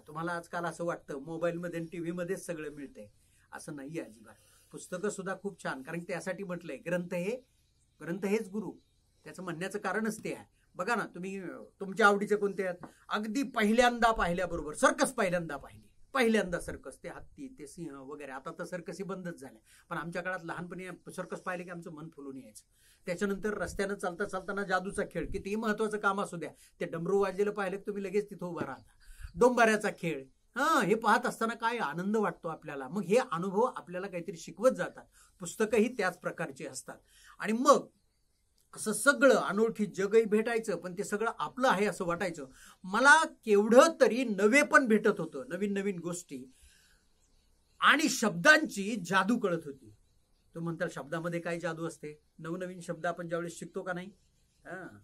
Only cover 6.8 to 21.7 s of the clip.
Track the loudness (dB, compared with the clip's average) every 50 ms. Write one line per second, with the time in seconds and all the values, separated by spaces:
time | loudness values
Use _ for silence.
6.8 | -6 -4 -2 -2 -2 -2 -4 -4 -4 -4 -4 -6 -8 _ _ _ _ _ _ _
7.8 | _ _ _ -12 -8 -6 -6 -4 -2 0 0 0 0 -2 -6 -8 -6 -8 -10 -14
8.8 | _ _ _ _ _ _ _ _ -20 -18 -14 -12 -8 -8 -6 -6 -6 -6 -6 -4
9.8 | -4 -2 -2 -2 -2 -2 -4 -4 -6 -8 -8 -8 -12 _ _ _ _ _ _ -6
10.8 | -4 -2 -2 -2 -2 -4 -6 -10 -8 -8 -8 -8 -8 -10 -10 -12 -14 -16 _ -12
11.8 | -10 -6 2 6 6 8 8 6 4 2 2 2 2 0 0 0 -4 -4 -4 -6
12.8 | -10 -16 -18 _ _ -6 -4 -4 -4 -2 -2 -2 -2 -2 0 2 4 4 6 6
13.8 | 6 6 6 4 4 4 4 4 2 0 0 0 -2 -2 -4 -6 -6 -6 0 4
14.8 | 6 6 6 6 0 0 2 0 0 0 0 0 -2 -4 -8 -10 -12 -14 -20 -20
15.8 | -20 -20 _ -20 -12 -4 0 2 4 4 4 4 2 0 -2 -6 -6 -6 -10 -12
16.8 | -12 -16 -16 -14 -14 -14 -14 -14 -16 -18 -16 -14 -14 -14 -14 -16 -18 -16 -14 -12
17.8 | -12 -12 -12 -12 -14 -14 -14 -12 -12 -12 -12 -12 -12 -12 -10 -10 -10 -8 -8 -10
18.8 | -10 -10 -10 -10 -8 -8 -8 -8 -8 -8 -10 -10 -12 -16 -18 -20 _ _ -20 -20
19.8 | _ -10 -10 -8 -8 -6 -8 -6 -6 -6 -6 -6 -6 -8 -8 -8 -10 -10 -10 -10
20.8 | -10 -12 -12 -14 -16 -14 -10 -10 -10 -8 -10 -10 -8 -6 -8 -8 -8 -10